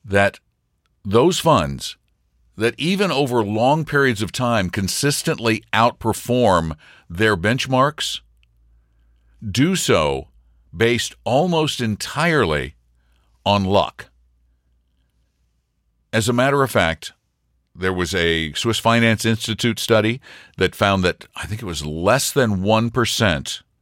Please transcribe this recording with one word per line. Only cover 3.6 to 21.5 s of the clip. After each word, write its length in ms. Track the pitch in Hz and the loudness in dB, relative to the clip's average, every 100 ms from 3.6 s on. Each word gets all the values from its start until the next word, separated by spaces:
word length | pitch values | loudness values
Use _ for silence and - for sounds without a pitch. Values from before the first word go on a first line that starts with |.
| 123 156 151 | 2 0 0
periods 360 | 143 135 104 | 2 2 0
of 120 | 101 | -4
time 360 | - 123 113 90 | -4 -2 0 0
consistently 920 | 104 95 - 143 147 - 110 113 113 - | -2 -4 -2 -2 -2 -2 -2 0 -2 0
outperform 1040 | 107 117 - 113 101 - 123 117 90 80 76 - - - | 2 2 2 -4 -4 -2 2 4 4 0 -6 -14 -20 -12
their 280 | 85 110 98 | 0 2 2
benchmarks 840 | 98 123 131 131 139 151 - - - _ _ _ _ _ _ _ _ _ _ _ 110 | 0 -2 0 0 0 -2 -8 -10 -14 _ _ _ _ _ _ _ _ _ _ _ -6
do 280 | 92 156 185 | 0 2 2
so 500 | - 101 76 67 - _ _ _ _ 85 | 2 2 2 -2 -8 _ _ _ _ -2
based 400 | 113 120 - - | 0 0 -4 -8
almost 560 | - 127 180 165 156 - | -2 0 2 0 -2 -2
entirely 960 | 117 101 - 143 170 156 95 76 65 - _ _ _ _ _ _ - | -4 -4 -6 -2 0 2 2 0 -4 -10 _ _ _ _ _ _ 0
on 180 | 101 | 0
luck. 460 | 95 98 - - - _ _ _ _ _ _ _ _ _ _ _ _ _ _ _ _ _ _ _ _ | 2 2 0 -4 -20 _ _ _ _ _ _ _ _ _ _ _ _ _ _ _ _ _ _ _ _
As 160 | 113 110 | -2 0
a 60 | |
matter 300 | 120 135 139 | 2 2 2
of 60 | 135 | 2
fact, 440 | 117 85 80 - - _ _ _ _ _ | 2 2 0 -8 -20 _ _ _ _ _
there 200 | - 92 | -6 -2
was 200 | 90 85 | -2 -2
a 380 | 92 85 82 80 | 0 0 0 -2
Swiss 240 | 76 117 110 | -4 -4 0
Finance 460 | 113 117 117 110 | 2 2 2 2
Institute 560 | 113 110 - 107 120 110 | 0 -2 -4 -4 -2 -2
study 400 | - 113 107 123 - - - - | 0 2 2 -2 -10 -20 -16 -4
that 180 | 92 - | -4 0
found 260 | 101 98 90 | 0 2 0
that, 220 | 82 - | -2 -8
I 140 | - | -14
think 140 | 78 | -12